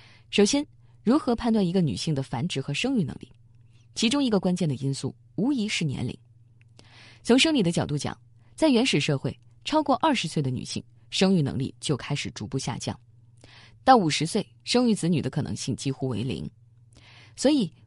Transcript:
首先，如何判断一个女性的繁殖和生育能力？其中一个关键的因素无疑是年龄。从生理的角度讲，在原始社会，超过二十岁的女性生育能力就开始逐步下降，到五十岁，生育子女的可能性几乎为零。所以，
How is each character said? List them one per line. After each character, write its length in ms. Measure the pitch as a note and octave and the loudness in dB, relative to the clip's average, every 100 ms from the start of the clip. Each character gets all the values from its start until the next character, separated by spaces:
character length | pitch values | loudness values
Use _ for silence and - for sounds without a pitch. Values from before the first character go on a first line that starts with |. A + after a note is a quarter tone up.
| - - - | -20 -20 -2
首 120 | - | 2
先， 240 | G3+ C#4+ D4+ - - - | 2 2 -4 -12 -20 -4
如 160 | G3+ D4+ | 0 2
何 180 | - A#3 | 0 -2
判 160 | A#3 | 0
断 140 | A3 F3+ | 0 2
一 40 | |
个 120 | F#3 | 2
女 120 | D3+ | 0
性 200 | F2 - | -2 -4
的 80 | C3+ | -4
繁 260 | C3+ A#2+ F3+ | -4 -6 -4
殖 140 | C#3 | -6
和 100 | C#3 | -6
生 240 | C#3+ B3 C4 | -4 -2 0
育 80 | |
能 100 | C3+ - | -2 -6
力？ 100 | - - - - - - - | -16 -20 -20 -20 -20 -20 -14
其 140 | - A3+ | -2 0
中 160 | C#4+ | 2
一 60 | C4 | 2
个 100 | G3+ | 0
关 160 | F#3 F3+ | 0 -2
键 100 | E3 | -2
的 80 | |
因 180 | B2 C3+ | -2 -4
素 220 | C3+ C3 - _ | -6 -8 -10 _
无 180 | - A#3+ | -6 -2
疑 160 | C#4 G#3+ | -2 -4
是 160 | - | -4
年 220 | D#3 B2 A#2 | -4 -4 -8
龄。 100 | - _ _ _ _ _ - - - - - | -10 _ _ _ _ _ -20 -20 -20 -20 -4
从 160 | - B3+ | 2 4
生 140 | D#4+ | 4
理 100 | D4 | 4
的 80 | E3+ | 2
角 140 | E3+ | 0
度 140 | A2+ C#3+ | -2 -2
讲， 200 | - - - - - | -6 -10 -18 -20 -20
在 160 | - D#4+ | 0 4
原 160 | A#3 C4 | 4 4
始 120 | D#3+ | 2
社 200 | D3+ C#3 | 0 -2
会， 200 | C3 - - - - | -4 -8 -16 -16 -2
超 160 | D#4 | 0
过 120 | D4 B3+ | 2 2
二 180 | D#4+ | 2
十 120 | A#3+ E3 | 0 -2
岁 160 | E3 | -2
的 80 | C3 | -2
女 140 | B2+ | -4
性 180 | - - - - - | -8 -10 -12 -20 -10
生 260 | - F#3+ F#3 | 0 4 4
育 60 | |
能 160 | C3+ F#2 | 2 -2
力 160 | B2+ - | -6 -6
就 160 | - | -4
开 200 | C3 - | -4 -4
始 160 | D3 - | -6 -6
逐 160 | - G#2+ | -10 -8
步 120 | C3+ | -6
下 200 | - F#2+ | -6 -6
降， 200 | - - - - - - - - - - | -8 -10 -14 -20 -20 -20 -20 -20 -20 0
到 100 | - | 6
五 140 | A#3+ D#3+ | 6 6
十 160 | - | 0
岁， 220 | D#3 G#3+ - _ | -2 -2 -4 _
生 240 | - A#3+ B3 | -2 2 2
育 60 | |
子 120 | G3+ E3 | 2 0
女 140 | D#3 | 0
的 80 | C3 | 0
可 140 | D3+ | -4
能 120 | - | -4
性 220 | G#2+ - - | -6 -6 -6
几 160 | C#3 | -6
乎 160 | C3 C3 | -4 -4
为 140 | G#2 | -4
零。 280 | C3 C#2+ - - _ _ _ - - - - - | -4 -6 -10 -14 _ _ _ -20 -20 -20 -20 0
所 140 | C4 | 2
以， 200 | D4+ F3+ - | 2 0 -6